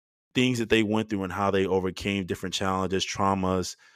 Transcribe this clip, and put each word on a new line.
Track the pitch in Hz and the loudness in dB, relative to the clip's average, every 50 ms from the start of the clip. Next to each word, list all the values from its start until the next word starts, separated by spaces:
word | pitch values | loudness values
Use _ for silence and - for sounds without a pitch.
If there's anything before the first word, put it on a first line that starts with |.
| _ _ _ _ _ _ - | _ _ _ _ _ _ 0
things | 127 127 127 123 117 | 2 2 2 2 0
that | 117 | 0
they | 104 113 110 110 | 2 4 2 4
went | 101 110 110 110 107 | 2 2 0 0 -2
through | 110 98 95 | -2 -4 -4
and | 90 | -4
how | 87 98 101 98 | -2 0 0 2
they | 98 98 95 | 2 2 2
overcame | 90 92 95 92 92 87 - - 104 101 101 92 | 2 2 0 0 -2 -4 -4 -4 -2 -2 -2 -2
different | 85 95 - - 92 - | -4 -6 -6 -6 -6 -4
challenges, | - 101 95 95 95 95 90 95 92 - | -2 -2 0 0 0 -2 0 -2 -2 -2
traumas, | - - - 101 98 98 95 95 92 92 92 90 - - _ _ - _ | -4 -2 0 2 2 2 2 2 0 0 0 -2 -4 -8 _ _ -20 _